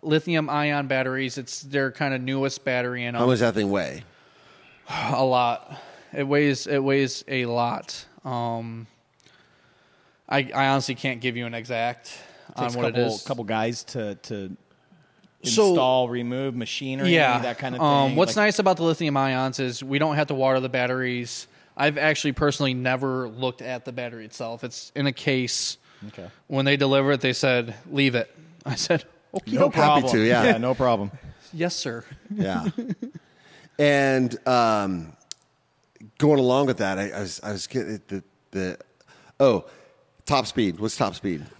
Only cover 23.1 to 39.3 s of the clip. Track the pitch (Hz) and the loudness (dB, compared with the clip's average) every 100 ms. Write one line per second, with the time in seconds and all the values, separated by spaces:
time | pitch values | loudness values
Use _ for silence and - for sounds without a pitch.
23.1 | 131 123 110 127 120 123 123 120 123 120 | -2 -6 -4 -4 -4 -10 -8 -8 -10 -10
24.1 | 117 107 - 117 117 123 - - - 139 | -12 -16 -10 -10 -8 -10 -12 -12 -4 -2
25.1 | 131 - 131 123 - - - _ _ 101 | -2 0 0 0 -2 -4 -6 _ _ -18
26.1 | - 90 - _ 135 135 139 139 139 135 | -16 -18 -20 _ 0 2 2 4 4 4
27.1 | 139 135 123 139 123 117 104 - 143 139 | 2 2 2 2 2 0 -10 -6 2 4
28.1 | 120 113 - - - - 131 - - - | 2 -2 -10 -20 -14 -8 -6 0 0 -2
29.1 | _ _ 190 - - 294 - 147 147 127 | _ _ -10 -4 2 2 4 4 4 4
30.1 | 120 110 120 117 113 123 127 127 113 101 | 4 4 6 4 4 2 2 2 2 0
31.1 | - - - - 160 170 - 139 117 - | -8 -18 -20 -16 -4 -4 -4 -8 -10 -14
32.1 | 143 - 208 190 185 202 - 240 185 240 | -20 -12 -4 -2 0 -4 -6 -8 -8 -10
33.1 | - _ _ - - - - 147 143 139 | -14 _ _ -20 -20 -18 0 4 4 4
34.1 | 131 127 117 - 123 117 107 98 92 80 | 2 0 -2 2 4 4 4 0 -4 -8
35.1 | 76 _ - _ _ _ _ _ _ 107 | -16 _ -20 _ _ _ _ _ _ -20
36.1 | _ 147 147 123 127 139 127 98 95 101 | _ 4 6 4 4 2 0 0 0 -4
37.1 | - 98 - 104 98 - 131 92 107 _ | -4 -8 -8 -8 -8 -6 -6 -6 -8 _
38.1 | 98 - _ _ 95 92 - - _ _ | -10 -10 _ _ -6 -6 -6 -16 _ _
39.1 | - _ | -20 _